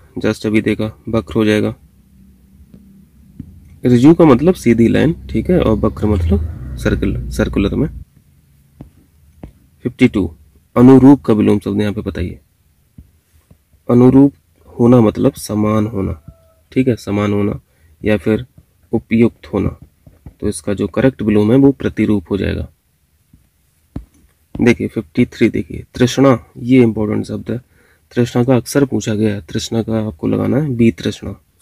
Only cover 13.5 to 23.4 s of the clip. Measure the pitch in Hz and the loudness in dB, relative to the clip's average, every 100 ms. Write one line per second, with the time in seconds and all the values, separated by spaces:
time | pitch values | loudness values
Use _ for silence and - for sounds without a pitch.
13.5 | _ _ _ - 120 127 135 139 - _ | _ _ _ 0 4 6 6 4 0 _
14.5 | _ _ - 120 123 107 113 - - - | _ _ 0 4 4 4 2 -2 -4 -8
15.5 | 107 107 107 107 104 95 85 - - _ | -4 -2 -2 -2 -4 -6 -8 -14 -20 _
16.5 | _ _ 135 131 107 - 101 104 101 101 | _ _ -2 -2 -2 -4 -2 -2 -2 -4
17.5 | - _ _ _ _ 104 107 110 110 127 | -6 _ _ _ _ -2 -2 -2 -4 -4
18.5 | _ _ _ - 113 - 117 117 _ - | _ _ _ -8 -8 -2 0 0 _ -8
19.5 | 104 90 - - _ - _ - - 104 | -6 -4 -8 -20 _ -20 _ -20 -10 -8
20.5 | - - 101 104 - 131 127 107 104 107 | -8 -8 -6 -4 0 -2 0 -2 0 2
21.5 | 131 139 135 - - 107 104 - 101 87 | 4 4 2 -6 -2 -2 -2 -4 -4 -4
22.5 | 85 82 _ _ _ _ _ _ _ | -6 -10 _ _ _ _ _ _ _